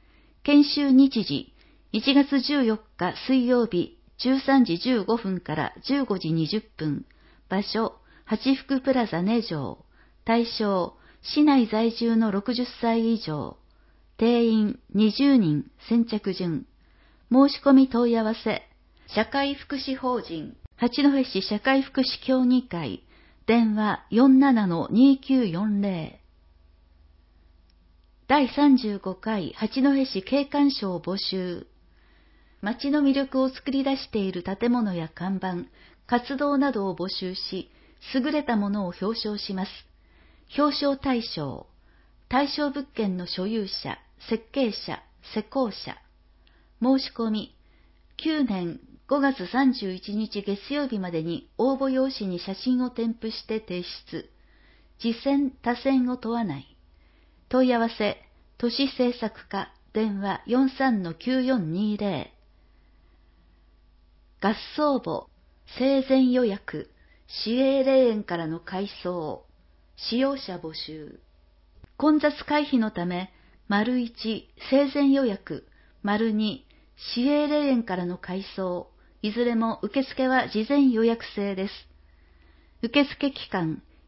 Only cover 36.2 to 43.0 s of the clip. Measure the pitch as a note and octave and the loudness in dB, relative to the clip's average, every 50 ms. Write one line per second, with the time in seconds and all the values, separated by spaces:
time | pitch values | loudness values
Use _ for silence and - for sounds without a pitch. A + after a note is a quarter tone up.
36.2 | A#3+ - C#4+ C4 D4 C#4+ C#4+ C#4 C#4 C#4+ A#3+ A3 G3 G3 F3+ - F3 F#3 - - | -2 -2 -4 -2 0 0 2 2 2 0 0 -2 -4 -4 -4 -6 -6 -8 -8 -8
37.2 | F#3+ F3+ F#3 - - - - F#3 E3 - _ _ _ _ _ _ - - - C4 | -8 -8 -8 -10 -10 -10 -10 -10 -10 -12 _ _ _ _ _ _ -12 -6 -4 -2
38.2 | A#3+ D4+ D4 D4+ D4 C4+ A#3+ G#3 G3+ G3+ G3+ G#3 G3 F3 F3+ - F#3+ G3+ A3+ - | -2 0 -2 -2 -2 0 0 0 0 -2 -2 -4 -4 -6 -6 -6 -4 -4 -4 -4
39.2 | - A3 G#3 G3+ - - G3+ F#3+ F#3+ - - - - _ _ _ _ _ _ _ | -6 -8 -8 -8 -8 -8 -8 -6 -8 -8 -10 -14 -20 _ _ _ _ _ _ _
40.2 | _ _ _ _ _ - - - D4 D4+ C#4 - C#4+ C#4+ C#4 C4+ - C#4 B3+ A#3 | _ _ _ _ _ -10 -2 0 0 0 0 0 0 -2 -2 -2 -2 -2 -2 -2
41.2 | A3+ - - E3 D3+ C3+ A2+ - - _ _ _ _ _ _ _ _ _ _ _ | -2 -6 -8 -8 -8 -8 -8 -10 -14 _ _ _ _ _ _ _ _ _ _ _
42.2 | _ - - B3+ C#4+ C#4 - - D4 C#4+ C#4 D4 C4+ - - - | _ -2 0 0 0 0 -2 -2 -4 -4 -4 -6 -10 -10 -6 -4